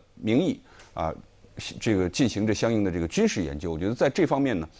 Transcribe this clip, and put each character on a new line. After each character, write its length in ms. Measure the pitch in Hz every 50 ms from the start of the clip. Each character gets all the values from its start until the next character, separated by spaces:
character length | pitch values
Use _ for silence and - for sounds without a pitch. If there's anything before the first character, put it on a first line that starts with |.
| - _ _
名 220 | - - 110 113 135
义 220 | 185 160 113 - - - - - - - -
啊， 200 | - 82 80 - - - - _ - - - - - - - - -
这 160 | - 120 107
个 120 | 92 92 90
进 200 | - - 135 107
行 200 | - 101 104 110
着 60 | 104
相 180 | - - 117
应 120 | 117 107 101
的 60 | 95
这 80 | 85 87
个 80 | 80 78
军 200 | - 190 226 214
事 160 | - - 87
研 140 | 69 71 76
究。 120 | 78 85
我 60 | 82 78
觉 100 | 90 101
得 60 | 120
在 160 | - - 143
这 160 | - - 170
方 160 | 135 151 135
面 160 | 139 135 113 87
呢， 100 | 78 - - -